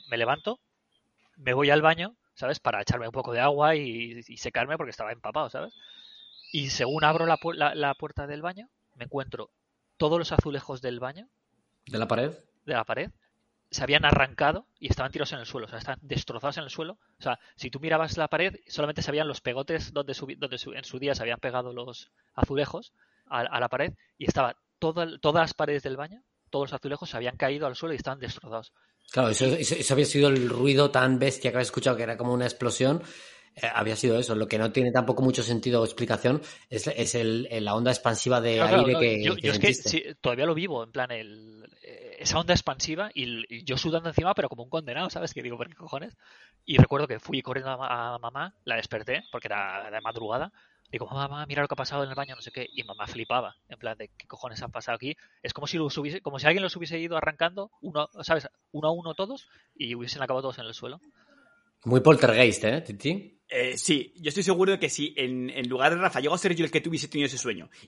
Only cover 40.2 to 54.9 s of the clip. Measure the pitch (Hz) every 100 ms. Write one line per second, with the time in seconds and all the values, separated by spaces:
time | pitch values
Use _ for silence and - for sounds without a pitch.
40.2 | 131 120 156 160 185 135 113 131 123 117
41.2 | 110 110 110 110 107 _ - - 120 -
42.2 | 147 156 170 175 - 131 - 160 208 -
43.2 | 123 117 113 117 143 123 165 165 165 147
44.2 | 175 208 151 117 120 160 147 127 180 -
45.2 | 165 - 123 117 120 160 170 139 180 -
46.2 | _ - - _ - 135 - 139 147 113
47.2 | - 151 - 131 131 127 131 123 120 120
48.2 | 117 131 175 - - 117 - 110 110 139
49.2 | - 123 107 104 98 95 104 107 110 117
50.2 | 110 120 180 - _ _ _ 131 127 135
51.2 | 139 143 147 143 143 143 127 143 139 131
52.2 | 139 123 117 - 123 - 117 107 104 117
53.2 | 113 123 104 - _ 120 117 110 107 _
54.2 | - 131 127 110 123 120 -